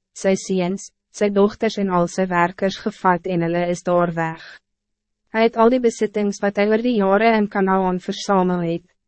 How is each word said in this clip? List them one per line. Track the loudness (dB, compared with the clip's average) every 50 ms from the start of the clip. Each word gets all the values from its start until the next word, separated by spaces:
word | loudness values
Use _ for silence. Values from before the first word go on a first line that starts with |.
| _ _ -10
sy | -4 -2 -2 -2
seens, | -2 -2 -4 -2 -2 -2 -2 -4 -6 -10 -16 _ _ _ _
sy | -6 -2 -2 0
dochters | 2 2 2 2 0 -2 -4 -4 -2
en | -2 -2 0
al | 0 0 0
sy | 0 -2 -2 -2
werkers | 0 0 0 0 0 -2 -2 -4 -4 -4
gevat | -4 -8 -8 -6 -2 0 0 0 0 -2
en | -4 -2 -2
hulle | 0 0 -2 -2 -2 -2
is | -4 -4 -2
daar | 0 0 0 0 0 -2
weg. | -4 -4 -6 -6 -10 -16 -20 -20 -20 _ _ _ _ _ _ _ _ _ _ _ _ _ _
Hy | -2 0 0
het | 2 4 4
al | 4 4
die | 4 2
besittings | 2 0 0 -2 -4 -2 -2 -2 -2 -2 -2 -2
wat | -4 -2 0
hy | 0 2 2
oor | 2 0
die | 0 0 0
jare | 2 2 4 4 4 4 4 2
in | 2 0
Kanaan | 0 0 0 2 2 2 2 0 0 -2 -4
versamel | -6 -8 -10 -6 -2 0 2 2 2 2 0 -2 -2
het, | -4 -4 -6 -8 _ _ _ _